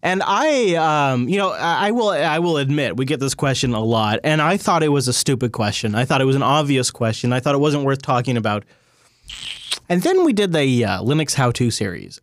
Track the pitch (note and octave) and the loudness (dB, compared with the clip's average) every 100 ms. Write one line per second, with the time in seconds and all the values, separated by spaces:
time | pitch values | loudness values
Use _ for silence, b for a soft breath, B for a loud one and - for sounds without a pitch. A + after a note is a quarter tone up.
0 | - F#3 - G3 D4+ C#4+ A3+ E3 D#3+ D3+ | -2 -2 0 0 2 2 2 2 2 2
1 | C#3 C3 B2 F#3+ F#3+ E2+ D3 D3 G3+ A#3 | 2 0 0 0 0 -2 -2 0 0 0
2 | G#3+ E3+ D#3+ D#3 F3 D#3 C3+ D3 C3 F#2+ | 0 0 0 0 0 0 0 0 -2 -2
3 | C3+ D3 C3+ - C#3+ A2 C3 A2+ A2 A2+ | -2 -2 -2 -2 -2 0 0 0 0 2
4 | G#2+ A2 - D#3 D3+ G3+ - E3+ D#3 C#3+ | 2 0 0 2 2 0 2 2 2 2
5 | B2 A#2+ - C3 B2 - G#2 - A2 G#2 | 0 -2 0 0 -2 -2 -2 -2 -2 -2
6 | B2+ C#3+ C3+ C3+ B2 C#3+ D3 C3+ B2 - | 0 2 2 2 2 2 2 0 0 -2
7 | A#2 A2 A#2+ B2 B2+ C#3 D3 D3 C#3 C3+ | -2 0 -2 0 0 2 2 0 0 -2
8 | C#3 B2+ B2 A#2+ G#2+ G#2 - b b b | -2 -2 0 0 0 -4 -6 b b b
9 | b b b - - - - - _ F3+ | b b b -16 -14 -14 -10 -10 _ 0
10 | D#4 F#4+ E4+ G#3 G3+ D#3+ C#3 B2 A2 G2 | 2 2 2 2 0 0 2 2 0 -2
11 | G#2 D3+ D#3 - B2+ A#2 B2 - G2+ E2+ | 0 0 0 0 0 2 -2 -2 -6 -8
12 | G1+ - | -12 -20